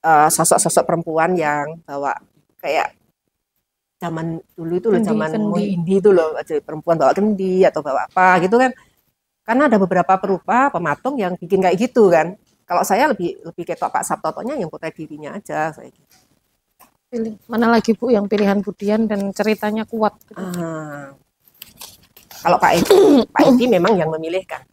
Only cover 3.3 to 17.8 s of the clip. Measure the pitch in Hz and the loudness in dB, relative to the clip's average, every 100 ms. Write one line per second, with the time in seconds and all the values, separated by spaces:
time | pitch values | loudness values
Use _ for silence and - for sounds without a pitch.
3.3 | _ _ _ _ _ _ _ 170 160 165 | _ _ _ _ _ _ _ -10 -6 -8
4.3 | 165 - - 165 175 226 196 214 220 - | -10 -14 -14 -6 -4 0 0 0 -2 -2
5.3 | 160 208 - 208 175 170 190 202 180 160 | -4 -2 -2 -2 -4 0 2 4 4 2
6.3 | 135 156 156 - 151 170 165 139 151 214 | -4 -6 -6 -6 -8 -2 2 2 2 0
7.3 | 196 190 185 175 156 147 131 - - 185 | 0 0 4 4 2 -4 -4 -2 2 4
8.3 | 180 185 233 254 247 _ _ _ _ _ | 4 2 2 2 -2 _ _ _ _ _
9.3 | _ - 240 294 220 185 180 170 190 196 | _ -4 2 4 2 2 2 2 0 0
10.3 | 180 - 226 277 170 160 147 254 277 185 | -4 0 0 0 0 -4 -4 -4 -4 -4
11.3 | 180 170 190 185 180 240 254 202 170 160 | -6 -4 0 0 0 0 2 4 4 0
12.3 | 196 _ _ _ 175 185 202 302 233 170 | -6 _ _ _ -4 0 0 0 0 -6
13.3 | - 165 - 170 - 165 - - 156 160 | -8 -14 -12 -10 -6 -4 -4 -4 -4 -6
14.3 | 156 214 294 170 151 160 - 156 151 147 | -8 -8 -6 -8 -10 -14 -12 -16 -14 -14
15.3 | 175 - 151 160 151 123 _ _ _ _ | -14 -8 -6 -6 -8 -20 _ _ _ _
16.3 | _ _ _ _ _ _ _ _ 240 226 | _ _ _ _ _ _ _ _ -8 -8
17.3 | 214 _ 233 233 233 | -10 _ -2 2 2